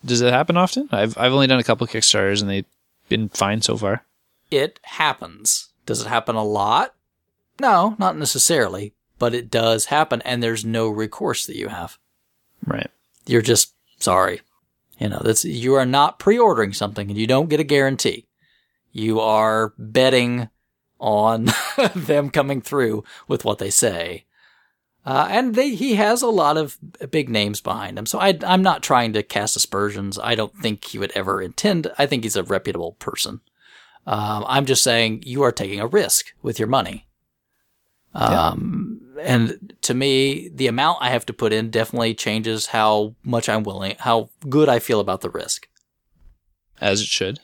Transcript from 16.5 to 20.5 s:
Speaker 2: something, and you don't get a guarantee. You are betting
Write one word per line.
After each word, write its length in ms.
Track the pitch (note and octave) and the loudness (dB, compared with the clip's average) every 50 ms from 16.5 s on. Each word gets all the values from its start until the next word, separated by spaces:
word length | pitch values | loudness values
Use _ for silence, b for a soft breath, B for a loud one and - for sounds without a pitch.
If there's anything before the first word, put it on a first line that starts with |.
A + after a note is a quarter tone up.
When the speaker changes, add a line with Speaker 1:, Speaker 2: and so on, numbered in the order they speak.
| D#3+ A2+ G#2+ G2 | 4 2 0 -2
Speaker 2:
something, 380 | G2+ - G#2 G2+ G#2+ - G#2 G2+ | -2 -4 -6 -4 -4 -6 -8 -6
and 80 | G#2 G#2 | -2 -2
you 80 | A2+ | 0
don't 220 | A2+ B2+ C3+ D#3 E3 | 2 2 2 2 2
get 100 | D3+ D3+ | 0 0
a 40 | D#3+ | 2
guarantee. 640 | C#3+ D3 C#3 C3+ C3+ C3+ - - - - - _ _ _ _ _ _ _ _ _ _ _ _ _ _ | 2 4 4 4 2 0 0 -2 -2 -4 -4 _ _ _ _ _ _ _ _ _ _ _ _ _ _
You 280 | _ - G#2+ A2 A2 A2 | _ -6 -2 0 0 2
are 540 | A2 A2 A2 A2 A2 A2 A2 A2 A2 A2 _ - | 2 4 4 4 4 2 2 2 0 -2 _ -12
betting 720 | - A2 A2 B2+ C3 C3 C3 B2+ B2 A#2+ A#2+ B2 A#2+ G#2+ | -16 0 2 4 4 6 6 4 2 2 -2 -4 -6 -8